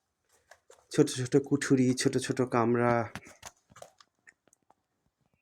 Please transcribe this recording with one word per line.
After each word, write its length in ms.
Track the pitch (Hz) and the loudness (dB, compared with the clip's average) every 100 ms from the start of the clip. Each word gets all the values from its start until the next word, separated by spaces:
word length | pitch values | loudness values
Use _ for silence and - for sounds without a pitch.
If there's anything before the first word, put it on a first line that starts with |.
| _ _ _ _ _ - _ - - | _ _ _ _ _ -20 _ -20 -4
ছোট 160 | - 147 | 0 2
ছোট 280 | 127 123 143 | 0 0 0
কুঠুরি, 580 | - 139 - 135 127 | 0 -2 2 2 2
ছোট 240 | 127 135 127 | 0 0 -2
ছোট 240 | - 120 | -4 -4
কামরা, 680 | 123 123 117 120 120 117 110 - - - - _ _ - - _ _ _ _ _ _ _ _ _ _ _ _ _ _ _ | 0 0 2 2 2 0 -2 -10 -20 -20 -20 _ _ -20 -20 _ _ _ _ _ _ _ _ _ _ _ _ _ _ _